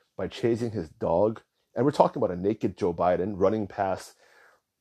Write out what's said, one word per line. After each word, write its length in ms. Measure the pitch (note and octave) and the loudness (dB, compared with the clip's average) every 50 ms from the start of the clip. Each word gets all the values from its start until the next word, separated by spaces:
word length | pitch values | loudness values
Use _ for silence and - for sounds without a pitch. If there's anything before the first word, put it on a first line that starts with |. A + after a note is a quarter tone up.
| _ _ _ | _ _ _
by 120 | - F#2+ F2 | -8 -8 -8
chasing 440 | - - - A#2 A#2 G#2+ A#2+ A#2 | -4 -2 0 0 0 0 -2 -4
his 160 | G2+ G#2 D#2+ D#2 | -4 -6 -8 -8
dog, 540 | - _ - - E2 F2 G2+ B2 A2 - - _ _ _ _ _ - | -8 _ -2 0 2 4 2 2 0 -4 -10 _ _ _ _ _ -4
and 100 | - B2 | 0 0
we're 80 | D3 | 2
talking 280 | C#3+ - - F3 - - | 4 4 4 4 2 -2
about 160 | A#2 F#2+ F2+ | -2 -2 -2
a 40 | F2+ | -2
naked 360 | F2+ G2+ A2+ - - G#2+ F#2 | -2 -2 0 0 -2 -4 -2
Joe 160 | - G#2 F2+ | -2 -2 -2
Biden 420 | E2+ E2 F2 F2+ F2+ E2+ F2+ G#2 G#2 | 0 2 2 2 2 2 0 -2 -2
running 300 | F2 F#2+ F#2+ A2 A2 G#2 | 0 2 2 2 0 -2
past 480 | G2 - - G2 F#2+ F#2 F2+ - - - _ _ _ _ _ - _ _ _ _ _ _ _ | -4 -4 -4 -2 -2 -4 -6 -8 -14 -20 _ _ _ _ _ -20 _ _ _ _ _ _ _